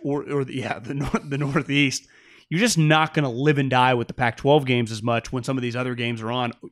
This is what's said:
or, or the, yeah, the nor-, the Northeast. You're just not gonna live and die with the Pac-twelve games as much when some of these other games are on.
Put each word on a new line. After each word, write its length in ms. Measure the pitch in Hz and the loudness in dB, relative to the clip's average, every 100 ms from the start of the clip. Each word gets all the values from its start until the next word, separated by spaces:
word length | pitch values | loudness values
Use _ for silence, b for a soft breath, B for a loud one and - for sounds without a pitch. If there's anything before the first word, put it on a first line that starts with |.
or, 260 | 139 139 - | -4 -4 -4
or 140 | 143 | -4
the, 120 | 131 131 | -4 -6
yeah, 220 | 110 - | -6 -6
the 140 | 113 | -8
nor-, 280 | 143 135 220 | -6 -2 -4
the 140 | 151 139 | -2 -4
Northeast. 680 | 143 143 139 143 139 - b b b b - | -2 -2 0 2 2 -2 b b b b -6
You're 100 | 160 | 0
just 180 | 240 160 | 2 4
not 360 | 151 156 156 | 4 4 4
gonna 160 | 156 139 | 0 -2
live 280 | 117 147 143 | 2 2 2
and 100 | 135 | 2
die 240 | 127 127 | 4 4
with 140 | 123 113 | 4 -2
the 60 | |
Pac-twelve 520 | - 120 - 139 151 131 | -2 -2 0 4 4 4
games 260 | 127 110 | 0 0
as 120 | 110 | -4
much 280 | 117 117 - | -2 -2 -4
when 120 | 127 | -6
some 140 | 120 135 | -4 -4
of 40 | |
these 140 | 123 120 | -4 -4
other 200 | 127 120 | -6 -4
games 260 | 117 117 | -4 -4
are 100 | 110 | -4
on. 200 | 123 120 - - | -4 -4 -6 -16